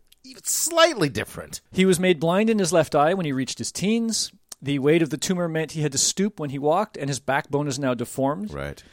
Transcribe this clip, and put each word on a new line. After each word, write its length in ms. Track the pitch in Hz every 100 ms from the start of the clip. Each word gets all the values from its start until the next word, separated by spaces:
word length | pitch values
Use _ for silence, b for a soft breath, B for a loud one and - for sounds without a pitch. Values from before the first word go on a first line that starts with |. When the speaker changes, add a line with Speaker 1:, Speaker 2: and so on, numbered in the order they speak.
| _ _
Speaker 1:
even 200 | 262 - -
slightly 640 | - - 339 339 254 147
different. 520 | 104 104 - 78 - _
Speaker 2:
He 140 | 185 190
was 140 | 170
made 200 | 185 160
blind 320 | 165 185 220
in 80 | 220
his 120 | 180
left 220 | 175 143
eye 220 | 151 151 190
when 100 | 156
he 60 |
reached 260 | 131 127 -
his 140 | 113
teens. 600 | - 185 226 226 214 - _ - -
The 160 | 135 143
weight 240 | 139 170
of 80 | 160
the 80 | 147
tumor 300 | - 180 170
meant 240 | 160 151
he 100 | 160
had 120 | 151
to 40 | 135
stoop 420 | - - 202 -
when 120 | 147
he 80 | 139
walked, 380 | 147 170 214 -
and 120 | 139
his 100 | 139
backbone 480 | - 139 - 143 147
is 120 | 131
now 160 | 135 120
deformed. 580 | 120 - 135 165 208
Speaker 1:
Right. 300 | 71 71 - -